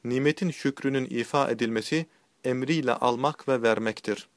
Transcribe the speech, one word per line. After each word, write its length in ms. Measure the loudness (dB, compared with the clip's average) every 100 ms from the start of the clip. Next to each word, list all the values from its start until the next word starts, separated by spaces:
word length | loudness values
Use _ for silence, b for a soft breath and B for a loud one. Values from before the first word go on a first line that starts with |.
Nimetin 460 | -2 2 2 2 -2
şükrünün 560 | 0 -4 -2 -2 0 -2
ifa 400 | -4 0 0 2
edilmesi, 560 | 0 0 0 0 -2 -4 b b _
emriyle 480 | -4 -2 0 0 2
almak 560 | 2 2 2 -2 -2 -2
ve 140 | 2
vermektir. 680 | 4 2 0 -4 -6 -6 -8